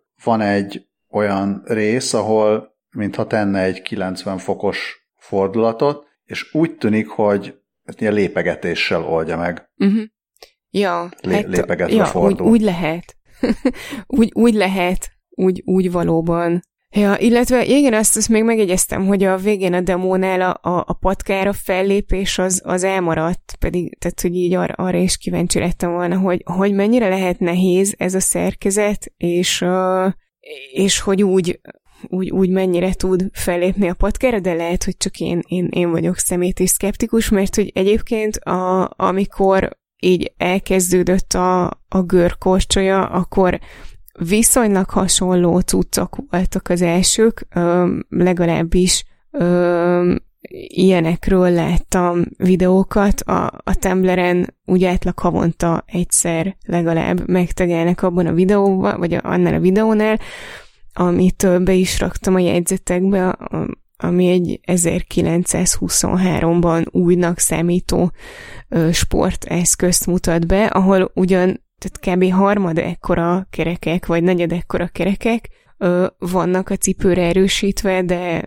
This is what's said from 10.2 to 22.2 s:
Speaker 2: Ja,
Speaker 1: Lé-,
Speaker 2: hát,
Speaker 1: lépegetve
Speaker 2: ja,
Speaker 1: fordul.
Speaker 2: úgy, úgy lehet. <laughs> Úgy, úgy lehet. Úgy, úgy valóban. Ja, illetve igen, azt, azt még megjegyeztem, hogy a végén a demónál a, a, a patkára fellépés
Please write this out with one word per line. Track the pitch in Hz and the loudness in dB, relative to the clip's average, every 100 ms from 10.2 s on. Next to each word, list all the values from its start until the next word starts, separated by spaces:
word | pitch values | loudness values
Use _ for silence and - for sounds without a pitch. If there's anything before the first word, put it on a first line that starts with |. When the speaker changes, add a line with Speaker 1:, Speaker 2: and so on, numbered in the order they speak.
| _ _ - _ _ | _ _ -20 _ _
Speaker 2:
Ja, | 185 196 175 170 - | -4 -2 -2 -6 -10
Speaker 1:
Lé-, | 185 | -2
Speaker 2:
hát, | - 190 | -2 -2
Speaker 1:
lépegetve | 180 175 85 - 220 | -2 -2 -2 0 2
Speaker 2:
ja, | |
Speaker 1:
fordul. | 180 180 202 190 190 | 2 2 2 2 2
Speaker 2:
úgy, | |
úgy | 226 | 4
lehet. | 214 175 165 165 - - _ - | 2 -2 -4 -6 -10 -20 _ -6
<laughs> | - - 262 - - 254 - | -4 -2 -2 -4 -12 -14 -4
Úgy, | 196 226 | 2 2
úgy | - 233 | 4 4
lehet. | 214 185 190 175 185 - _ _ | 4 2 0 0 -2 -4 _ _
Úgy, | - 185 185 | -2 0 0
úgy | - 185 180 | 0 0 2
valóban. | 175 170 165 165 170 170 175 - _ _ | 0 0 0 0 0 0 -2 -4 _ _
Ja, | - 202 202 | 0 2 4
illetve | 233 233 247 247 | 4 4 4 2
igen, | 220 269 277 | 4 4 4
azt, | 220 214 - | 2 2 0
azt | 214 | 2
még | 220 | 2
megjegyeztem, | 226 226 202 185 - - 190 | 2 2 2 0 -2 -2 0
hogy | 202 | 2
a | 190 190 | 2 0
végén | 190 208 185 | 0 0 0
a | 180 | 0
demónál | 180 180 185 185 190 185 | 0 0 0 0 0 0
a, | 185 - - | 0 -2 -2
a, | 175 - | -4 -4
a | |
patkára | - 190 196 - 196 190 | -2 -2 -2 -2 -2 -2
fellépés | 196 - 185 196 196 208 185 | -2 -2 -2 0 0 0 -2